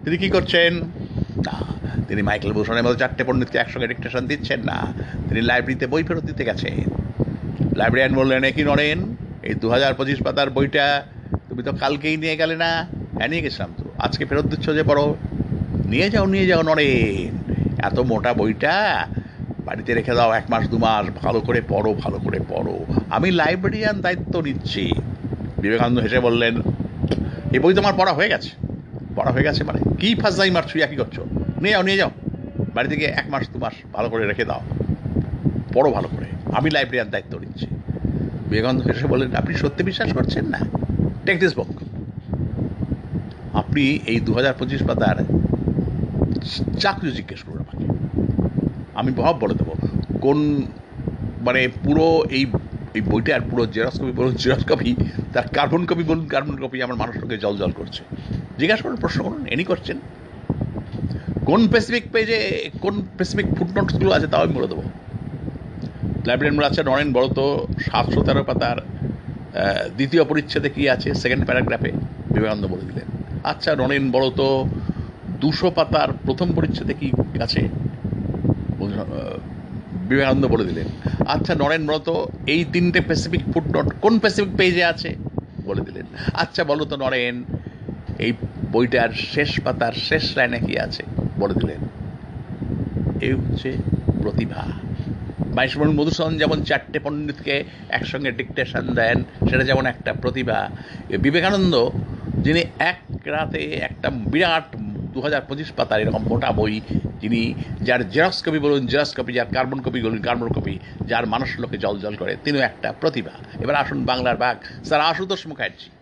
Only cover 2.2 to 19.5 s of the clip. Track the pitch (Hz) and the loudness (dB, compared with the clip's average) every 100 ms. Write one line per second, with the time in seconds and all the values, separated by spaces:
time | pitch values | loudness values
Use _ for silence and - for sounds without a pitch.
2.2 | 101 104 98 107 101 113 120 120 127 - | 2 2 0 0 2 2 2 4 2 0
3.2 | 127 127 120 123 117 131 117 120 - 127 | 0 2 2 0 0 -2 -4 -2 -4 -4
4.2 | 127 143 - 131 104 82 - - - - | -2 -4 -2 -2 -2 -2 -4 -4 -6 -6
5.2 | - 107 117 123 123 131 127 147 165 165 | -2 2 4 2 2 -2 0 0 0 -2
6.2 | 151 151 120 101 - - - - - - | -4 -2 -2 0 -2 -2 -2 -2 -4 -2
7.2 | - - - - - - 110 123 131 135 | -4 -2 -6 -2 0 4 4 6 4 4
8.2 | 131 131 135 135 147 143 147 160 - - | 4 4 4 2 4 4 4 2 -2 -6
9.2 | - - - 110 113 123 139 131 135 139 | -10 -10 -4 -2 2 4 4 2 0 0
10.2 | 139 131 139 131 139 147 143 143 139 - | 0 2 2 2 2 4 4 2 -2 -14
11.2 | - - - 123 123 135 139 143 151 156 | -8 -8 -6 -6 -4 -2 0 0 0 0
12.2 | 160 156 160 165 165 165 175 - - - | 0 0 0 2 0 0 -4 -8 -8 -2
13.2 | 117 165 151 - 85 - - - 123 - | -2 0 -2 -4 -8 -8 -10 -2 -2 -2
14.2 | 139 139 147 151 - 151 151 143 147 156 | 0 0 0 0 0 2 4 4 4 0
15.2 | - - - - - - 95 117 190 220 | -4 -4 -4 -2 -2 -2 0 2 2 4
16.2 | 196 190 185 170 156 156 147 123 113 95 | 4 4 4 6 6 4 4 4 4 0
17.2 | 82 - - - - - 101 107 123 110 | -2 -6 -2 0 0 0 0 2 2 2
18.2 | 120 113 104 104 143 185 208 123 80 - | 2 2 2 2 2 2 2 0 -2 -4
19.2 | - - - | -8 -10 -10